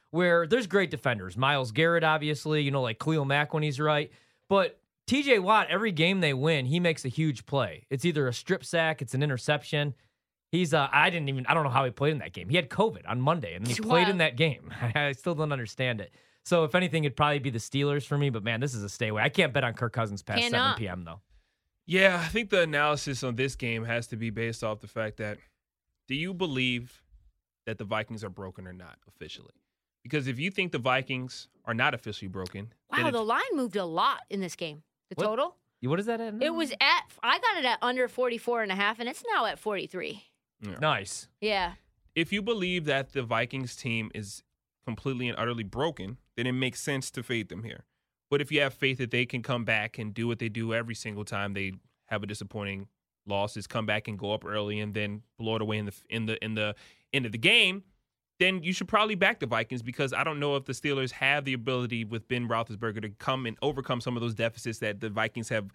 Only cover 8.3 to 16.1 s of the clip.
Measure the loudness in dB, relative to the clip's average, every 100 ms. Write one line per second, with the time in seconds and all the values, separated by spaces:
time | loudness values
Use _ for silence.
8.3 | 0 -2 -2 0 2 2 0 -2 0 0
9.3 | 0 0 0 0 0 0 -4 _ _ _
10.3 | _ -2 0 4 4 4 6 4 4 -2
11.3 | -2 2 2 4 2 2 2 0 0 -4
12.3 | -8 0 0 2 2 2 0 -4 0 2
13.3 | 2 -2 -4 -4 -2 4 6 6 4 2
14.3 | 4 2 0 -8 -4 -2 0 0 -2 -2
15.3 | 0 0 -2 -4 -2 -2 -2 -6